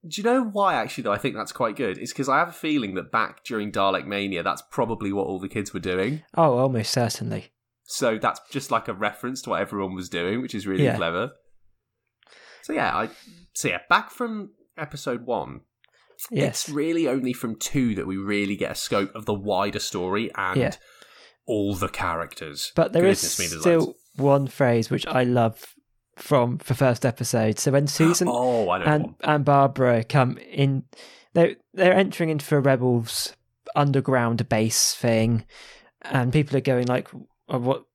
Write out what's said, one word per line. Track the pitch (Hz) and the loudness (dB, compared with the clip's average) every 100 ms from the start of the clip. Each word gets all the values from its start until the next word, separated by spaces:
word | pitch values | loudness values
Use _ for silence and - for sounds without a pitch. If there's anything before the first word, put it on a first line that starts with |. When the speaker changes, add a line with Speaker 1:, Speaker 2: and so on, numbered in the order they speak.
| 170 | -12
Speaker 1:
Do | 156 | -4
you | |
know | 214 262 | 2 2
why, | 233 202 196 147 | 0 0 2 2
actually, | 110 - | -2 -4
though, | 113 | -2
I | 101 | 0
think | 135 107 | -2 -4
that's | 101 | -10
quite | - 117 104 | -2 -4 -2
good? | 120 92 | -4 -4
It's | 120 | -8
'cause | - 131 | -6 0
I | 135 | 2
have | 175 | 0
a | |
feeling | - 160 151 107 92 | -4 -2 -2 -2 -6
that | 82 | -2
back | 113 107 - | -2 -2 -6
during | - 110 104 | -8 -6 -4
Dalek | 104 98 95 - | 0 2 0 -2
Mania, | 101 101 90 | -4 -2 -2
that's | 87 - - | -2 -4 -6
probably | - 113 110 101 | -4 -2 -2 -2
what | 98 87 | -2 -2
all | 95 | -4
the | 98 | -6
kids | - 101 | -6 -6
were | 95 | -6
doing. | 92 92 101 151 _ - | -4 0 -2 -4 _ 2
Speaker 2:
Oh, | 160 123 | 4 4
almost | 135 123 104 | 2 0 -2
certainly. | - 117 - 113 107 - _ _ _ _ | 0 0 -2 -6 -6 -10 _ _ _ _
Speaker 1:
So | - 127 110 | -2 0 2
that's | 117 - _ | 0 -2 _
just, | 143 - | -10 -2
like, | 113 - | -4 -4
a | |
reference | 95 104 - 123 131 | -4 -4 -4 -10 -8
to | - | -4
what | 87 | -2
everyone | 98 101 95 92 | -2 -4 -4 -6
was | 90 | -6
doing, | 90 87 113 | -2 -2 -2
which | 131 | -4
is | 107 95 | -8 -4
really | 95 139 | 2 2
Speaker 2:
Yeah. | - | 2
Speaker 1:
clever. | 85 85 123 - _ _ _ _ _ _ _ _ _ - - - | -2 -2 -4 -8 _ _ _ _ _ _ _ _ _ -20 -20 -20
So, | - | -8
yeah, | 311 131 85 | -2 0 0
I, | 113 - - - _ | -4 -8 -20 -20 _
so, | - - | -6 -4
yeah, | 87 - | -4 0
back | 185 - | 0 0
from | - 240 220 202 _ _ - | -8 -8 -8 -12 _ _ -14
episode | - 143 - 120 120 | -12 -10 -6 -6 -4
one, | 113 65 65 _ _ _ _ _ - - | -4 -4 -12 _ _ _ _ _ -18 -6
Speaker 2:
Yes. | 226 143 - - | -2 -2 -2 -6
Speaker 1:
it's | |
really | 147 156 170 156 | -4 -2 0 0
only | 131 127 | 0 -2
from | 123 117 113 | -4 -6 -8
two | - 143 123 98 | -4 0 0 0
that | 78 | -4
we | 95 | -4
really | 98 101 101 101 | -2 0 0 -2
get | - | -4
a | - | -6
scope | - 107 98 110 | -2 -2 -2 -6
of | 107 | -4
the | |
wider | 104 104 92 104 104 | -4 0 0 0 -4
story | - 92 90 101 113 - | -6 -4 -2 -2 -4 -4
and | 92 104 | -2 0
Speaker 2:
Yeah. | 127 - _ - - - - _ - | -2 -4 _ -20 -20 -20 -20 _ -4
Speaker 1:
all | 110 101 | -2 -2
the | 98 92 | -2 -6
characters. | - 92 82 82 - 78 71 - - | -4 -4 -4 -6 -10 -14 -10 -4 0
Speaker 2:
But | 165 | 2
there | 160 180 | 4 4
is | 196 | 4
Speaker 1:
Goodness | - - | -2 -2
me, | - | -4
there's | 160 | 0
Speaker 2:
still | 175 165 - | 4 4 2
Speaker 1:
loads. | - _ - | -4 _ -2
Speaker 2:
one | 139 139 135 | 4 4 2
phrase | - 131 117 113 | 0 2 2 0
which | - - | -2 -2
I | 127 | 0
love | 123 123 113 - - _ _ _ _ - | 2 4 2 0 -20 _ _ _ _ -20
from | - 143 120 123 - | 0 2 2 -2 -4
the | 120 | 2
first | 135 120 127 | 2 2 0
episode. | - 117 120 110 107 | -2 -2 0 0 0
So | - | 2
when | 139 143 | 2 2
Susan | - 160 170 151 | 2 4 4 2
Speaker 1:
<gasps> | |
Oh, | 120 127 120 98 | 2 2 2 2
I | 92 | 2
know | 92 | 2
Speaker 2:
and, | 151 - | 2 0
Speaker 1:
one. | - | -4
Speaker 2:
and | 160 151 143 | 0 2 4
Barbara | 143 135 139 127 117 | 4 4 4 4 4
come | 113 147 127 - | 2 2 2 0
in, | - - 139 135 - - - - _ | -10 0 2 2 -6 -20 -20 -20 _
they're, | 170 170 - _ | 4 4 2 _
they're | 185 180 185 | 2 4 6
entering | 196 - 165 | 4 0 -2
into | 156 - 147 | -2 2 2
a | |
rebels' | 135 135 127 120 113 - - - _ _ - | 4 4 4 2 0 -6 -6 -10 _ _ -6
underground | - 143 139 135 131 117 117 120 | 0 2 2 2 2 2 0 0
base | 110 110 - - | 2 2 2 0
thing, | - 120 113 113 117 - - - - _ _ | 0 2 4 4 2 -2 -20 -20 -20 _ _
and | - 135 123 | -4 -2 2
people | 151 147 139 | 2 2 0
are | |
going | 127 123 123 | 2 0 2
like, | 127 - - - _ _ | 0 -2 -16 -20 _ _
"Oh, | 131 | -2
what?" | 120 135 - | 0 -2 -4